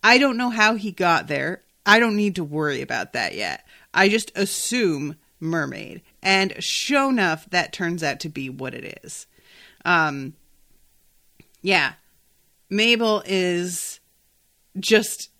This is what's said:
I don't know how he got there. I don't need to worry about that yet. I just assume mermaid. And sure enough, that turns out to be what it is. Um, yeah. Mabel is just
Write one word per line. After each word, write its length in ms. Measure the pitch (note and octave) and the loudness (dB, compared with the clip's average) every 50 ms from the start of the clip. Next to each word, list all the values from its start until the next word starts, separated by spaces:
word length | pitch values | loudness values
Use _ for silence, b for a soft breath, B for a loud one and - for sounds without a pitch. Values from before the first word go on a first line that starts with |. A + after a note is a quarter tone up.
| - | 6
I 140 | G#3+ B3 | 6 6
don't 220 | B3+ C#4+ C#4 B3 A#3 | 6 6 4 2 0
know 100 | B3 B3 | -2 -2
how 280 | A#3 A3 G#3+ G#3+ A3+ | 2 2 4 4 2
he 140 | A3 G3 G#3+ | 0 -4 -8
got 360 | F3 - F#3+ F3 E3 D#3 E2 | -4 0 2 4 4 2 2
there. 360 | - D3 C#3 C3+ D#3 F#3 - _ _ _ _ _ | -2 -4 -4 -2 -4 -6 -8 _ _ _ _ _
I 140 | G3+ G#3 A3+ | 6 6 6
don't 180 | A#3+ A#3 G#3+ | 6 4 2
need 200 | G#3 G#3 G#3 F3+ | 2 0 0 0
to 80 | F#3 E3+ | -2 -6
worry 360 | D3 D3 D#3 D#3 D3+ C#3 B2+ | -4 -4 -2 -2 -2 -2 -4
about 320 | C3+ - B2 A#2 F2+ - - | -4 -4 -4 -6 -6 -6 -4
that 220 | A#2+ A2 F2 - | -4 -4 -4 -4
yet. 320 | - G#2 F2 C#2+ - _ b b b b b b | -6 -6 -6 -6 -8 _ b b b b b b
I 160 | - F#3+ G3 | 4 4 4
just 240 | G3+ A3+ - - _ | 4 2 -2 -4 _
assume 840 | F#3 G3 G3 - - - - A#3 B3 A#3 F#3 D#3 C#3 C#3+ D3 D#3 _ _ _ _ _ | -4 -4 -2 -2 -6 -4 -4 -2 0 0 0 0 -2 -4 -8 -10 _ _ _ _ _
mermaid. 640 | E3 D#3+ E3 E3 D3+ C3+ C3+ - - - - F3 _ b b _ - | -6 -4 -2 -2 -4 -4 -8 -12 -14 -14 -16 -18 _ b b _ 0
And 320 | G3 F#3+ F#3+ F#3+ F#3+ - - F3 | 2 2 2 2 0 -2 -6 -6
sure 480 | - - - - - C#4 C#4+ C4+ C4+ | -4 -4 -4 -2 0 2 2 2 2
enough, 380 | C4 A#3 G3 E3+ D#3+ D#3+ - - | 2 2 2 0 0 -2 -6 -2
that 240 | - F3+ E3+ - - | -2 -2 -2 -2 -4
turns 280 | - F3+ E3+ F3 F3 D#3+ | -6 -4 -4 -4 -2 -4
out 180 | C#3+ C#3 C3+ | -4 -4 -4
to 100 | - E3 | -8 -10
be 180 | D3+ C#3+ C3+ C3 | -8 -8 -10 -10
what 260 | B2+ C#3 C3+ B2+ B2 | -10 -10 -10 -10 -10
it 260 | A#2+ - - - - - | -12 -14 -14 -16 -16 -18
is. 220 | - - - - b b b b b b b b b b b b | -16 -16 -16 -18 b b b b b b b b b b b b
Um, 480 | - F3+ E3+ D#3+ D3+ C#3+ C#3 C3+ C3+ D#3 _ _ _ _ _ _ _ _ _ _ _ _ _ _ _ _ _ _ _ _ _ - _ _ _ | 2 2 4 4 2 -2 -6 -8 -10 -12 _ _ _ _ _ _ _ _ _ _ _ _ _ _ _ _ _ _ _ _ _ -20 _ _ _
yeah. 340 | - F#3 G3 F3 C#3+ C3 - _ _ _ _ _ _ _ _ _ _ _ _ _ _ _ | -2 2 2 2 2 0 -4 _ _ _ _ _ _ _ _ _ _ _ _ _ _ _
Mabel 520 | G3 G#3 A3 A#3 A#3+ A3+ A#3 A3 G#3+ G#3 - | -2 0 2 2 4 2 2 2 0 0 0
is 760 | - F#3+ F#3+ F#3 F3+ F3 F3 F3 F3+ F3 E3+ - - - - _ _ _ _ _ _ _ _ _ _ _ _ _ _ _ F#3+ | -2 -2 0 0 0 0 -2 -4 -4 -6 -8 -10 -10 -12 -16 _ _ _ _ _ _ _ _ _ _ _ _ _ _ _ -6
just 520 | F#3+ - A3 G#3+ A3 - - - - - _ | 2 4 4 4 4 2 -8 -10 -12 -18 _